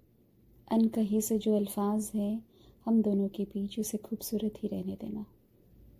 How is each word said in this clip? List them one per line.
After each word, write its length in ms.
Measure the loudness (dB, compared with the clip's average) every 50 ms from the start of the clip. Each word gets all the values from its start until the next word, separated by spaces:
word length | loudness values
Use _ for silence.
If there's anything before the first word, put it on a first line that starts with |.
| _ _ _ _ _ _ _ _ -20 -20 -20 -20 -6 0
अनकहे 500 | 2 4 4 4 4 2 2 2 2 2
से 180 | 2 2 0 0
जो 160 | 2 2 2
अल्फाज 560 | 2 2 0 0 0 0 0 0 0 -2 -2 -2
हैं, 300 | -2 -2 -2 -2 -4 -6 -12 _ -20 -20 -20 -20 -8 0
हम 160 | 2 4 4
दोनों 280 | 4 4 4 2 2 0
के 140 | -2 -4 -6
बीच, 360 | -4 -4 -4 -6 -4 -4 -4
उसे 180 | -4 -4 -4 -6
खूबसूरत 560 | -6 -8 -8 -8 -6 -4 -4 -2 -2 -2 -4 -4
ही 100 | -6 -6
रहने 280 | -4 -4 -4 -6 -6
देना। 300 | -8 -8 -8 -8 -8 -10 -12 -16 -20 _ _ _ -20 -20 -20 -20 -20 -20 -20 -20